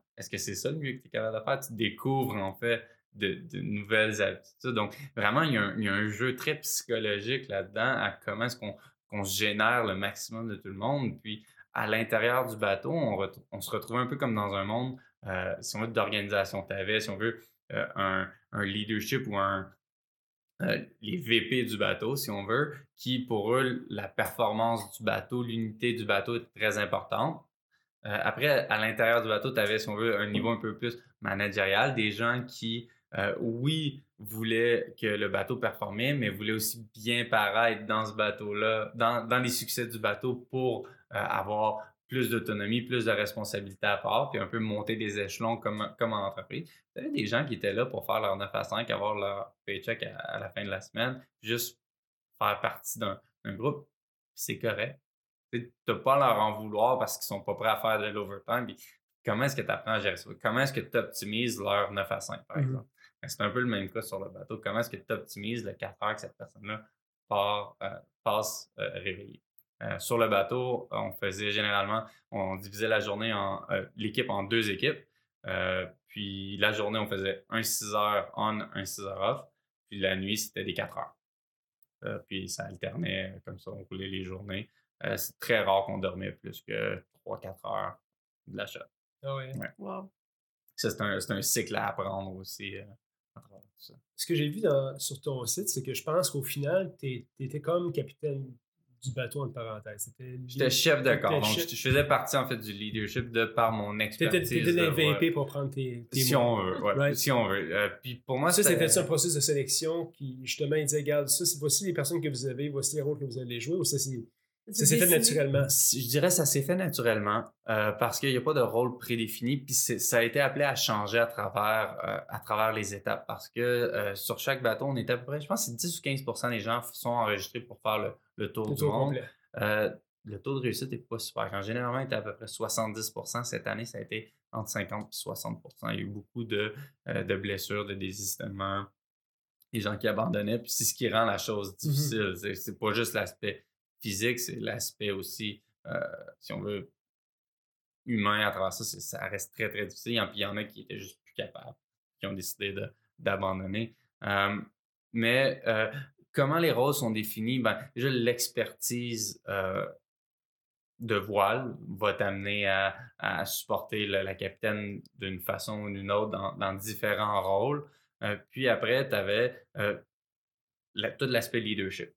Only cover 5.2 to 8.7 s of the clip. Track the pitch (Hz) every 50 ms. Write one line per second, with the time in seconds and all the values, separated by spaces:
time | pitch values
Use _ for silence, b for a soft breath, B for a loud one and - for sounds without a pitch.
5.2 | 101 104 113 147 165 156 127 107 101 101 - 113 107 101 98 101 107 104 104 107
6.2 | 123 127 127 127 - 151 151 147 - - - - - - 117 113 107 107 101 101
7.2 | 104 117 135 135 135 - 98 98 95 95 101 110 117 131 131 107 101 101 - -
8.2 | - 107 101 107 120 120 117 - 110 104